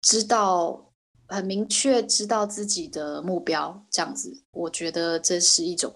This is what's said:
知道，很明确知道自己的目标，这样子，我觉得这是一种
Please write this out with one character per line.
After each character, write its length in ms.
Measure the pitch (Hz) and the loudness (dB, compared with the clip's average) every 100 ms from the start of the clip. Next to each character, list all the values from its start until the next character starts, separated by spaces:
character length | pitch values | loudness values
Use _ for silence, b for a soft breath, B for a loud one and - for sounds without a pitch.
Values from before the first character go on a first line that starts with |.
知 220 | - 226 | 2 2
道， 640 | 214 233 196 180 165 - - _ _ _ - | 2 4 4 4 2 -4 -14 _ _ _ -10
很 160 | 196 | -6
明 240 | 190 196 220 | -4 -2 0
确 340 | - 269 247 | 2 4 4
知 240 | 220 - 208 | 4 0 2
道 180 | 220 | 0
自 220 | 208 208 208 | 0 -4 -4
己 220 | 180 156 | -4 -4
的 340 | 156 147 147 | -6 -6 -6
目 160 | 170 175 | -2 -2
标， 460 | 165 160 151 190 - | 0 -2 -2 -8 -6
这 140 | - | -4
样 100 | 160 | -2
子， 300 | 139 - - _ | -4 -10 -12 _
我 180 | - 170 | -8 -6
觉 220 | - 165 | -4 -6
得 260 | 165 170 165 | -2 0 0
这 180 | 165 180 | 0 4
是 240 | 175 - | 4 4
一 140 | 170 175 | 2 -2
种 180 | - | -4